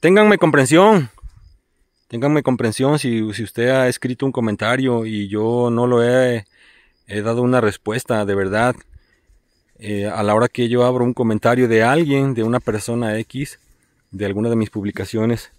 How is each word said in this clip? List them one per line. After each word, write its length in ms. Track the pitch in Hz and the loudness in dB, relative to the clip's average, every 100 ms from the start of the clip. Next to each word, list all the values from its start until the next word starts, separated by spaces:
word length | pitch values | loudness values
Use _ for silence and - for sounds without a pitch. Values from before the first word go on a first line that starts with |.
ténganme 380 | 160 190 214 202 | 4 6 6 4
comprensión. 720 | 170 147 131 156 196 214 127 _ - - - _ _ _ _ _ _ | 4 4 4 6 6 6 2 _ -20 -20 -20 _ _ _ _ _ _
Ténganme 340 | 117 135 151 | -4 0 0
comprensión 560 | 139 127 117 107 131 147 | 0 -2 -2 0 0 0
si, 340 | 135 117 110 | 0 -2 -4
si 100 | 104 | -6
usted 280 | 110 - 120 | -10 -4 0
ha 180 | 131 127 | 2 0
escrito 380 | 123 123 123 139 | -2 -6 -4 -4
un 60 | |
comentario 760 | 127 113 104 107 123 131 120 113 | -2 -4 -2 -2 -2 0 -2 -2
y 220 | 107 101 | -6 -4
yo 420 | 104 110 120 120 | -4 -2 0 0
no 160 | 117 123 | 0 0
lo 160 | 123 | 2
he, 420 | 120 123 127 117 104 _ _ _ _ _ _ | 2 2 0 -2 -8 _ _ _ _ _ _
he 160 | 101 | -8
dado 200 | 104 117 | -4 -2
una 180 | 123 127 | 0 2
respuesta, 640 | 110 101 - 110 - 113 | 0 -2 -6 -6 -2 -2
de 100 | 101 | 0
verdad. 420 | 98 95 101 120 123 _ - _ _ _ _ _ _ _ _ | -2 0 0 0 -2 _ -20 _ _ _ _ _ _ _ _
Eh, 280 | 104 104 101 | -8 -6 -6
a 160 | 95 | -4
la 120 | 104 | 0
hora 140 | 104 120 | 2 2
que 200 | - 120 | 0 -2
yo 160 | 120 | 2
abro 200 | 123 127 | 0 2
un 100 | 123 | -2
comentario 540 | 123 120 107 117 123 127 | -2 -2 0 0 2 2
de 140 | 113 | 2
alguien, 520 | 113 143 165 139 139 | 2 2 2 0 0
de 80 | 123 | -2
una 180 | 113 123 | -2 -2
persona 580 | - 107 - 120 117 107 | -2 -6 -4 -6 -4 -4
X, 400 | 110 127 143 - _ _ _ _ _ | -6 -10 -12 -12 _ _ _ _ _
de 160 | 98 101 | -8 -6
alguna 220 | 98 113 | -4 -2
de 80 | 117 | -2
mis 140 | 107 | -2
publicaciones 800 | - 101 98 98 113 110 117 - | -4 -8 -8 -8 -4 -2 -2 -6